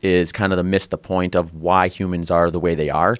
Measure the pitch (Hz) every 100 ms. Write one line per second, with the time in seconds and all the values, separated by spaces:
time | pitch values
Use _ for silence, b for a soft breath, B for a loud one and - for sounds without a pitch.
0 | 95 90 85 - 98 92 90 95 - 90
1 | - 92 90 92 82 80 85 92 92 -
2 | 95 87 85 85 85 85 87 80 76 76
3 | 90